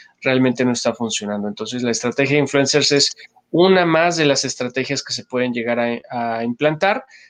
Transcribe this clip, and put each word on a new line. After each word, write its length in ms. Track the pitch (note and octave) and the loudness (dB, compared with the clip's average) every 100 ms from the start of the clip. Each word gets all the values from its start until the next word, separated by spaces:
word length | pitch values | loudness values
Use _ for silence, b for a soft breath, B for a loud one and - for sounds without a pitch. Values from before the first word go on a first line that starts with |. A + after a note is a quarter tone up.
| B B | B B
realmente 420 | C3+ C3 C3 A#2+ | 0 2 2 2
no 80 | B2+ | 0
está 200 | A#2+ B2 | 0 -2
funcionando. 540 | A2+ A2+ - G#2 G#2 G2+ | -2 -4 -4 -4 -4 -6
Entonces, 360 | G2+ A2 B2 | -8 -8 -4
la 100 | A#2+ | -4
estrategia 440 | A2+ B2 A#2 C3+ D3 | -2 -2 -2 0 2
de 60 | |
influencers 480 | C3+ C#3+ C#3 D3 C3+ | 2 2 2 2 2
es 220 | C#3+ - - B B _ | 2 0 -4 B B _
una 340 | D#3+ F#3 F#3+ E3+ | 2 4 4 4
más 300 | D#3+ E3+ E3 | 4 2 2
de 80 | |
las 200 | D3 C3 | 2 2
estrategias 600 | C3 - B2 C3 B2+ C3+ | -2 -4 -6 -4 -4 -4
que 80 | - | -6
se 120 | - | -10
pueden 280 | - B2+ B2 | -6 -2 -2
llegar 260 | A#2+ A2+ A#2+ | -2 -2 -2
a, 600 | A#2+ A#2+ - A#2 A#2+ A2+ | -2 -4 -6 -6 -4 -2
a 40 | |
implantar. 640 | A#2 A#2+ D3 D#3 F#3+ B3 - B | -4 0 0 0 0 -2 -6 B